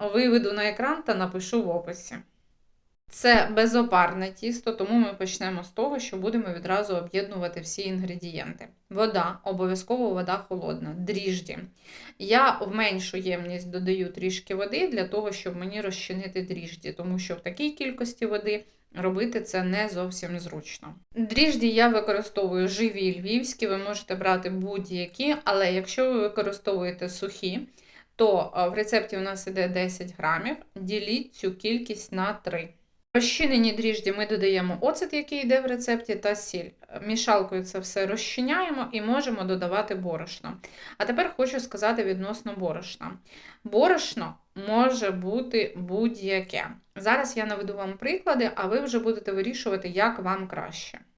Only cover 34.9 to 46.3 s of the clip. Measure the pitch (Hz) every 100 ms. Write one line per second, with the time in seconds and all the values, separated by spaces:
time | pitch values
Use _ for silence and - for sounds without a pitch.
34.9 | 320 349 294 294 285 247 262 262 247 247
35.9 | 233 233 196 208 208 - 180 170 - -
36.9 | - 208 226 233 208 190 185 185 190 185
37.9 | 196 196 220 - - 262 339 359 269 240
38.9 | 220 214 262 269 214 185 185 180 196 214
39.9 | 190 180 160 170 - - 185 - - -
40.9 | - 302 240 349 - 254 262 240 196 214
41.9 | 233 190 185 196 226 214 190 180 160 180
42.9 | - - 185 - - - - 214 208 330
43.9 | 339 - - 160 160 _ 190 202 220 254
44.9 | 240 202 185 180 233 254 233 - 175 180
45.9 | 196 233 214 196